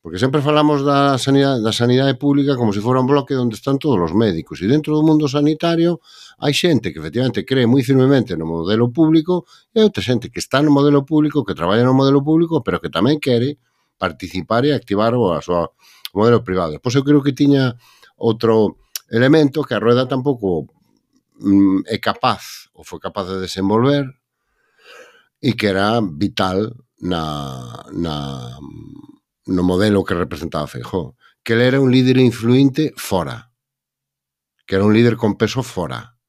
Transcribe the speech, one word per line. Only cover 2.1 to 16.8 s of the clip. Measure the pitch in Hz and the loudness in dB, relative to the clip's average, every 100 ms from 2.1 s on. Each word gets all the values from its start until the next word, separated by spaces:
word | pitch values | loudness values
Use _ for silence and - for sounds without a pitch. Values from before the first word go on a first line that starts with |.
| 131 | 0
pública | 143 143 139 131 | 0 0 0 0
como | 117 | 0
se | 101 | 0
fora | 107 131 | 0 0
un | 131 | 2
bloque | 143 135 135 | 0 0 -2
onde | 123 | -2
están | 107 - 139 | -4 -4 -2
todos | 151 110 | 0 0
os | 85 90 | 0 2
médicos. | 113 82 76 76 | 0 0 -6 -6
E | 92 | 0
dentro | 147 151 151 | 0 0 0
do | |
mundo | 156 156 151 | 2 2 0
sanitario | 143 147 156 170 165 170 170 _ - - _ | 0 0 0 -2 0 0 -2 _ -20 -20 _
hai | 147 139 | -2 0
xente | 175 147 101 | 2 0 -2
que | 73 | -8
efectivamente | 78 113 127 107 | -6 -2 -2 -4
cree | 87 131 117 | -2 0 4
moi | 135 | 2
firmemente | 123 135 131 139 104 | 4 4 4 4 0
no | 82 80 | -4 -6
modelo | 82 82 110 120 | -6 -2 0 0
público | 123 156 160 160 180 - - _ 220 | 2 4 4 2 -4 -4 -20 _ 0
e | |
hai | |
outra | 214 - | 2 0
xente | 98 123 120 | -2 -2 -4
que | 139 | -12
está | - 131 | -4 0
no | 151 | 2
modelo | 143 143 143 | 4 4 2
público, | 139 156 151 147 | 2 -2 0 -2
que | 123 | -4
traballa | 90 85 107 | -4 0 2
no | 123 | 4
modelo | 131 135 143 | 4 4 2
público, | 139 160 170 160 | 2 2 2 -2
pero | 113 87 | -2 -4
que | 82 | -4
tamén | 82 107 151 | 0 0 0
quere | 143 120 127 147 _ _ _ _ | 0 0 -2 -6 _ _ _ _
participar | 92 80 - - 160 113 | -6 -6 -10 -8 -2 0
e | 143 | 0
activar | 139 - 101 113 | -2 -2 -2 0
o, | 123 104 80 | 2 0 -2
a | |
súa, | 80 87 82 | -2 -2 -2
o | _ _ _ - 95 | _ _ _ -10 0
modelo | 110 117 | 2 2
privado. | 117 92 82 76 | 0 -4 -2 -4